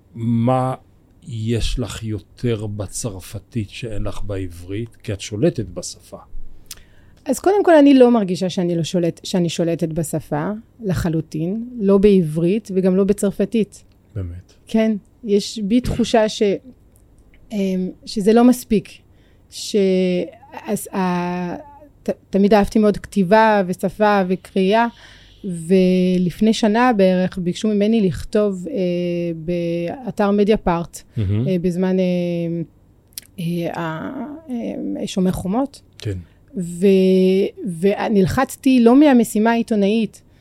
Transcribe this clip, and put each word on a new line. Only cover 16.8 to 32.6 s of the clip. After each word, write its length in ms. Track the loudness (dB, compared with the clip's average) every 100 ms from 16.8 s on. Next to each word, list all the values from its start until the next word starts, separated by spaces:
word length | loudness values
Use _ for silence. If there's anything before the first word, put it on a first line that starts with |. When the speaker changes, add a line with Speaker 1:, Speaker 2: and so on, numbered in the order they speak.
| _ _ _ _ -20 -20 -10
Speaker 2:
אמ, 380 | -4 -2 -2 -4 -8 -10
שזה 280 | -2 2
לא 100 | 6
מספיק, 460 | 6 4 2 -2 -2 -14 _ _ _ _ _
ש-, 260 | -16 -4 0 2 2 0 -2 -4 -10 -20 -14 -8
אז 220 | -8 -6
ה-, 600 | -4 -2 -2 -4 -4 -6 -8 -14 -20 -20 _
ת-, 60 | -8 -8 _
תמיד 240 | 2 4
אהבתי 260 | 4 4 2
מאוד 180 | 2 0
כתיבה 640 | -4 -2 4 4 6 2 0
ושפה 540 | -4 -4 0 2 2 0
וקריאה, 600 | -4 -4 -2 2 2 0 -4 -20 -20 -20 -14
ולפני 1080 | -10 -6 2 4 6 4 2 2 0 2 2
שנה 380 | 2 2 4 2 4
בערך 400 | 4 4 0 -2
ביקשו 300 | -6 -2 -2
ממני 340 | 0 2 2
לכתוב, 640 | 2 -2 -2 0 0 -2 -6
אה, 60 | -4 -2 -2 -2 -2 -4 -6
באתר 960 | -6 -4 -2 -4 -4 -8 -8 -2 0
מדיה 260 | 2 2 2
פארט, 440 | 0 -2 -4 -12 -12 -4
Speaker 1:
מהמם. 300 | -2 0 0
Speaker 2:
אה, 80 | 0
בזמן, 360 | -2 0 0 0
אה, 40 | 0 0 -2 -4 -4 -6